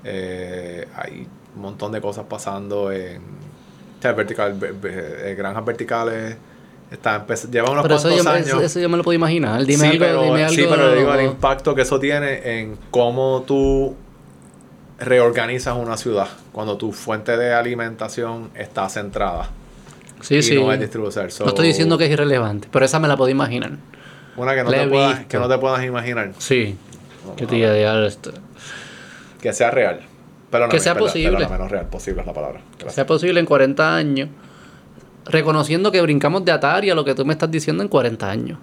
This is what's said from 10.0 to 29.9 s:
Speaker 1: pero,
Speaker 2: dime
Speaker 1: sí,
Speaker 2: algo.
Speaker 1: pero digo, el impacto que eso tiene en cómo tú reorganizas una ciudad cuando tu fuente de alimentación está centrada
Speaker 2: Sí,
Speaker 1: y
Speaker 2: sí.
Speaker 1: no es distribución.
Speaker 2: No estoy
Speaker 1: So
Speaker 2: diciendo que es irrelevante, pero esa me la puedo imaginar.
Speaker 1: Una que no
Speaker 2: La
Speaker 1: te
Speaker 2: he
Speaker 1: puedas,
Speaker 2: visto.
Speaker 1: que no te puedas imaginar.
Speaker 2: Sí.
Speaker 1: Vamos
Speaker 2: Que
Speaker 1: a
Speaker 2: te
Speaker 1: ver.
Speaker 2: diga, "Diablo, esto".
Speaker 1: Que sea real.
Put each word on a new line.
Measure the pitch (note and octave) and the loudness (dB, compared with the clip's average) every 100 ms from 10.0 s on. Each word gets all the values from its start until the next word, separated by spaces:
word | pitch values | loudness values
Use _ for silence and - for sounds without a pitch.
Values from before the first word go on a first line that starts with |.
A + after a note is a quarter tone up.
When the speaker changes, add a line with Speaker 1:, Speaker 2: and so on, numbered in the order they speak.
Speaker 1:
pero, | F3 E3 | 4 4
Speaker 2:
dime | B2+ - D#3 | 4 4 2
Speaker 1:
sí, | E3 | 2
Speaker 2:
algo. | C#3+ | 4
Speaker 1:
pero | D3 C3+ | 4 6
digo, | B2+ C#3 | 6 4
el | C#3 C3+ | 4 2
impacto | C3+ C#3 C3+ - | 2 0 2 0
que | C3+ | 2
eso | B2 C#3 | 2 2
tiene | C#3 D3 C#3+ C3+ B2+ A2+ | 2 0 -2 -4 -4 -6
en | A2 G#2+ - | -6 -12 -2
cómo | B2 A#2+ B2 C3 C3 B2+ | 2 2 2 0 0 0
tú | C#3 C3+ C3+ C3+ C3+ - - - - - - - - - - | 2 2 2 0 -6 -18 -20 -20 -20 -20 -20 -20 -20 -20 -10
reorganizas | B2 B2+ A#2+ A#2+ A2+ B2 C3 B2 | 2 6 6 4 -2 -4 -4 -4
una | A#2 A2 | -4 -6
ciudad | B2 G#2 G2 - - | -2 -2 -2 -6 -16
cuando | - G#2+ G2+ | -8 -6 -4
tu | A2+ | -6
fuente | G2+ - G#2+ G#2 A#2 | -8 -6 -6 -2 0
de | B2 | 2
alimentación | A#2+ A#2 A#2+ A2+ A2+ A2 - A#2 A#2 A2 | 2 0 -4 -6 -6 -8 -6 -6 -6 -12
está | - G#2 - F#2+ | -12 -8 -4 -4
centrada | A2 G2+ G#2+ G2+ E2+ D#2 - - - - - - - | -4 -6 -2 -2 -2 -8 -10 -18 -20 -20 -20 -20 -20
Speaker 2:
Sí, | - C#3+ | 0 2
Speaker 1:
y | |
Speaker 2:
sí. | - | 4
Speaker 1:
no | C#3 C3 | 4 4
es | A2 | 0
distribución. | G#2 A2 G#2 G#2 | -2 -4 -4 -4
Speaker 2:
No | F#2 | -6
estoy | - G#2+ C3 | -2 0 2
Speaker 1:
So | |
Speaker 2:
diciendo | E3 D3 E3 E3 | 2 4 2 2
que | |
es | D#3+ | 2
irrelevante, | D3 D3 C3 A2 G#2 - | 2 2 2 0 -4 -2
pero | C#3+ | 2
esa | C3 D#3+ | 2 2
me | D#3 | 2
la | C#3 | 2
puedo | C3 | 2
imaginar. | C3+ C#3+ A#2+ - D3 - - - - - - | 2 -2 -4 -8 -10 -16 -20 -20 -20 -18 -6
Speaker 1:
Una | B2+ | -2
que | C3+ | 0
no | A#2+ | 2
Speaker 2:
La | C3 | 2
Speaker 1:
te | |
Speaker 2:
he | C#3+ | 2
Speaker 1:
puedas, | C#3 C#3 C3 | 4 2 0
Speaker 2:
visto. | A2+ | -4
Speaker 1:
que | C3 | -2
no | B2 | 0
te | C3 | 0
puedas | C3 C3 | 2 0
imaginar. | B2+ B2 A#2 A#2 G2+ F#2 | -2 -4 -4 -4 -6 -8
Speaker 2:
Sí. | - B2+ G#2+ G2 - - - - | 0 0 0 -6 -14 -20 -20 -20
Speaker 1:
Vamos | - - | -16 -10
Speaker 2:
Que | |
Speaker 1:
a | A#2+ | -2
Speaker 2:
te | A#2 | 2
Speaker 1:
ver. | |
Speaker 2:
diga, | A2 | 4
"Diablo, | G#2+ G#2+ A2 G#2+ | 4 4 2 0
esto". | G2+ - - - - - - - - - - - - | -4 -14 -16 -20 -20 -18 -16 -16 -20 -20 -20 -20 -6
Speaker 1:
Que | A#2 | -6
sea | G2+ A#2+ | 2 2
real. | C3 G2+ | 4 2